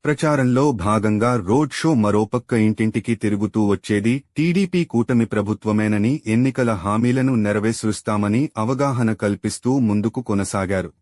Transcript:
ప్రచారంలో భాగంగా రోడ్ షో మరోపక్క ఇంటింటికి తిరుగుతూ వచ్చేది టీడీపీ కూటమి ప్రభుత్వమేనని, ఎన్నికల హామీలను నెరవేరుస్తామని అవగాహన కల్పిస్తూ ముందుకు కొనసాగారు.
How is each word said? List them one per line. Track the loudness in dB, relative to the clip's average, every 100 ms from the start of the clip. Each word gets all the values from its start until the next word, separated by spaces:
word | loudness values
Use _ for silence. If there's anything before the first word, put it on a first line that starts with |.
ప్రచారంలో | -2 0 0 2 2 2 2 0
భాగంగా | 0 2 2 2 2 0 2
రోడ్ | 2 0 -2
షో | 0 2
మరోపక్క | 2 2 0 -4 -2 0 2
ఇంటింటికి | 2 -2 -2 -4 -2
తిరుగుతూ | -2 -2 -2 0 0
వచ్చేది | -2 0 0 0 -2 _ -2
టీడీపీ | 0 0 0 -2 0
కూటమి | -2 2 0 2
ప్రభుత్వమేనని, | -2 -2 -4 0 0 0 0 0 -2 0
ఎన్నికల | 2 2 0 -2 0
హామీలను | -2 0 0 2 0 0
నెరవేరుస్తామని | 0 0 0 -2 -4 -4 -4 -2 0 0 -2 -4
అవగాహన | -4 0 -2 0 0 0
కల్పిస్తూ | -2 -2 -4 -4 -2 0 2
ముందుకు | 0 -2 -4 -4
కొనసాగారు. | -2 -2 -4 -2 -2 -4 _